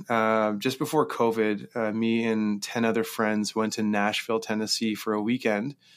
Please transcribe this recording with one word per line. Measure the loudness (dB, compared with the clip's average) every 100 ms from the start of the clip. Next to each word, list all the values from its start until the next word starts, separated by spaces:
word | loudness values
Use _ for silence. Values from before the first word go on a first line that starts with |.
| -2
uh, | 2 4 4 2
just | 0 -2 -2
before | 0 2 2
covid, | 2 2 2 2 0 -4 -4
uh, | -2
me | 0 2 2
and | 2 2 0 -2
ten | -4 0
other | 2 2
friends | 0 0 0 0 0
went | -2 -2
to | 0
Nashville, | 0 0 0 0 -2 -4
Tennessee | -2 -4 -2 -2 -2 -2
for | -2
a | -2
weekend | 0 0 0 0 -2 -8 _